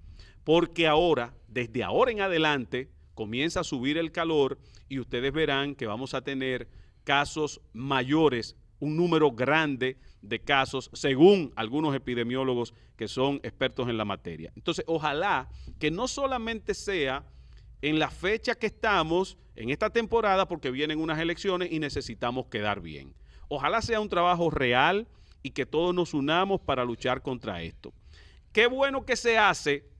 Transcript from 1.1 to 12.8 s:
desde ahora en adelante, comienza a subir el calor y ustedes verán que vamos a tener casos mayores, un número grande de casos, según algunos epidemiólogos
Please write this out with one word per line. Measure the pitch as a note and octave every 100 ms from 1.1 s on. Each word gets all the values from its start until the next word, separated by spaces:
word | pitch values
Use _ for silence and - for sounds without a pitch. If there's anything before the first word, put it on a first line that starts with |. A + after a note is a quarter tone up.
| C3 A#2 - -
desde | B2 A2+ A#2+
ahora | F#2 C#3 B3+
en | G#3+
adelante, | G3 E3 D#3 C#3 A2+ B2+ C3+ - -
comienza | - G#2+ B2 D#3+ F#3
a |
subir | E3 C3+ C3+ D#3+
el | D#3+
calor | F3 E3 D#3 C3 C3+ - - -
y | C3+
ustedes | A#2+ B2 C3+
verán | D3+ D3 C#3 C#3
que | C#3 A2
vamos | A2+ C3+
a | C3+
tener | C#3 C3+ C3 B2 - - - -
casos | - C#3+ D3 D#3 D3+ - -
mayores, | A2+ C3+ C3+ C3 D#3 D3+ A#2+ - - - -
un | D3
número | D#3 F3 D#3+ D3+
grande | A#2+ B2+ D#3 D3+ B2+ B2+ - - -
de | G2+ A2+
casos, | - C#3 C3 C3+ -
según | - C#3+ C3+ F3+ G3 C#3 -
algunos | A2+ C#3+ D#3 C3+
epidemiólogos | - A#2+ A#2 B2+ C3+ A#2+ A2+ -